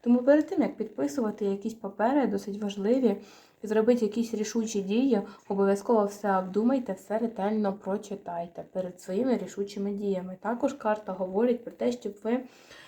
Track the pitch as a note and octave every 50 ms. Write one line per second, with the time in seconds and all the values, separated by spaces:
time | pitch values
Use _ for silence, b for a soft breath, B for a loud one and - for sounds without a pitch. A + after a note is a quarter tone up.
0 | - A#3+ A#3+ B3 B3 C4+ C#4+ D#4 D4+ - G4 E4+ A#3+ F#3+ - - G#3+ - - -
1 | C#4+ C#4+ D4 C#4 A3+ G#3 G#3 - G#3 G3+ G3 G3+ - A3+ - - - A#3 - -
2 | G#3 A#3 C#4 D4 B3+ G#3+ G3 G3 - G#3 G3 G#3 G#3+ G3+ G3 G#3 F#3+ G#3+ B3 C4+
3 | B3+ A3 G3 G3 B B B B B B B B - G#3 G#3+ A3 A3 A#3 B3 A#3+
4 | A3 G3+ G#3 A#3+ A3+ A3+ - G#3 G#3+ G#3 - A#3 A3 A3 - G3+ F#3+ F#3+ G#3 A#3
5 | C4+ C#4 A#3 G3 - B B B B - G3+ G3 G3 G3 G3 G3+ - - A#3+ G#3+
6 | G#3 G3+ G3+ - - G3+ F#3+ F#3+ F#3 F#3 F#3 G3+ A3+ A#3+ C4+ C4 B3 - F#3+ -
7 | - - G3+ A3 A#3 A#3 A3+ - F#3+ G#3 A3 G#3+ G#3 G3 G3 G3+ - G3 G3 G#3
8 | G#3 - G#3 F#3+ - - F3 E3+ E3+ F3 - - E3 - _ F#3 F#3 F3+ - -
9 | - - F#3 G3+ B3+ C4+ A#3+ G3+ F#3 F3+ - G3+ G3+ G3+ - G#3+ G3 G3+ G3+ G3
10 | G#3 G3+ F#3+ F3+ F3+ F#3 F#3 F#3 - G3+ A#3+ A#3+ - C4+ C#4 - - A3 G#3+ G#3+
11 | - - F#3 F#3 F#3+ F#3 F#3 G3 A#3 B3 A#3 A#3+ - - - - A3+ A#3+ A#3+ -
12 | - G#3 G3+ - - A3 A#3+ C4 C4 B B B B B B B B